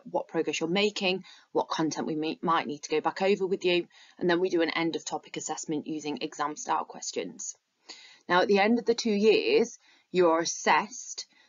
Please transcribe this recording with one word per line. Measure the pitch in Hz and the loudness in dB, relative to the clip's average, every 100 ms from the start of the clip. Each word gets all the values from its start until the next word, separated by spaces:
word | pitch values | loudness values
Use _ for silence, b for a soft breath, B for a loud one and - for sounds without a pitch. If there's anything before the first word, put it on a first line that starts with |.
| - | -2
what | 175 - | -6 -2
progress | 170 156 147 | -2 -2 -2
you're | 160 | 0
making, | 185 208 202 190 185 B B B | 2 2 0 -2 -2 B B B
what | 156 - | -4 -2
content | - 160 143 139 | 0 -2 -2 -4
we | 156 | -2
may, | 156 - | -4 -2
might | 175 165 - | 0 0 -2
need | 147 | -8
to | - | -4
go | 156 | -2
back | 165 - | -2 0
over | 190 202 185 | 2 2 0
with | 190 | -2
you, | 180 175 170 B B - | 0 0 -2 B B -4
and | 180 | 2
then | 175 | 2
we | 185 | 2
do | 170 | 2
an | 160 | 0
end-of-topic | - 165 151 - 156 - 160 | 0 -2 -2 -6 -10 -8 -10
assessment | - 156 - 151 - | -6 -6 -4 -6 -6
using | 156 147 147 | -8 -6 -6
exam-style | 156 - 147 151 - 160 - | -6 -6 -6 -6 -4 -4 -4
questions. | - - - 90 - - - _ _ B B B B - | -10 -8 -6 -6 -8 -14 -14 _ _ B B B B 0
Now, | 180 | 2
at | - | 4
the | 202 | 4
end | 208 240 | 4 2
of | - | 2
the | |
two | 233 233 | 0 0
years, | 202 220 156 87 139 233 - b b b | 2 4 4 4 4 2 -4 b b b
you | 180 175 | 2 4
are | 160 | 4
assessed | 165 - - 156 208 - - - - b | 0 -2 2 2 0 -8 -14 -14 -14 b